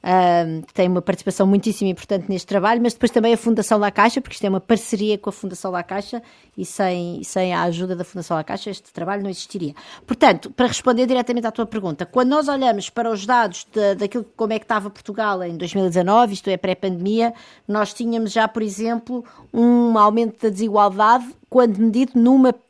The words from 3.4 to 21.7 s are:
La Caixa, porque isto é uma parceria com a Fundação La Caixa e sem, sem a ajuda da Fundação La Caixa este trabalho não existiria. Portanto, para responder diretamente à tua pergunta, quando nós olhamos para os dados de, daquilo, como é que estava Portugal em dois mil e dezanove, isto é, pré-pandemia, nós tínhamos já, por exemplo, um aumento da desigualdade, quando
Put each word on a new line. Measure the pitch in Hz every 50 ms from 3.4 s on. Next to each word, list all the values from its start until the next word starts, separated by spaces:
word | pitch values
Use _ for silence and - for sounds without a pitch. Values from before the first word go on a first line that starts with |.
| - 233 226 220 202 - 226
La | 208 208 202
Caixa, | - - 202 240 - 277
porque | 254 - -
isto | - -
é | 196
uma | 190 190
parceria | - - 233 220 220 - - 190 214 214 208 202
com | - 208
a | 190
Fundação | - - 190 180 - - 190
La | 180 175 170
Caixa | - 185 202 196 - - 233 - _ _ _ _ _ _
e | - 180
sem, | - - - 196 185 180 175 175 175 175 - -
sem | - - 190 185 180 175
a | 170
ajuda | 170 175 165 170 185 185 185
da | 175 180
Fundação | - - 185 160 - 170
La | 156 156
Caixa | - 196 190 - 214
este | 190 - _ _
trabalho | _ - 165 175 202 202
não | 196 196
existiria. | 180 - - _ - 196 170 143 147 - - - - - -
Portanto, | - 240 - - 254 190 160 - -
para | - - 247
responder | 240 - - - 254 247 226 254
diretamente | 240 262 247 240 247 240 240 226
à | 226
tua | 220 - 226
pergunta, | 226 - 220 190 175 151 - 180
quando | - - 254 254 254
nós | 277 302 294
olhamos | 277 285 269 262 247 220 202 180 -
para | _ 233 233 233
os | 226 196 196
dados | 214 247 240 226 202 175 - - _
de, | - 220 208 202 196
daquilo, | 190 202 196 - 247 208 - _
como | - 220 214 220
é |
que | 214 -
estava | - 226 214 196 208
Portugal | 196 - - - 202 233 220 208 196 185 180
em | 175 170
dois | 156 180 165 -
mil | 196 190
e | 185
dezanove, | 165 180 175 185 208 233 240 214 202
isto | 185 - 202
é, | 190
pré-pandemia, | 180 - 190 185 _ - 190 185 170 180 202 214 226 233 233 233 - - - - _ _
nós | - 202 214 208 - -
tínhamos | - 240 233 233 226 226 208
já, | - 226 220
por | 220 220 233 220
exemplo, | 208 190 185 226 226 233 233 233 - 254 247 233 - - - - _ -
um | 233 233 240 240 240 240 233 226 214
aumento | 208 214 214 233 233 220 226 _
da | - 220
desigualdade, | 196 185 226 220 202 208 208 202 190 196 214 220 240 254 240 247 - _ _
quando | _ - 254 247 233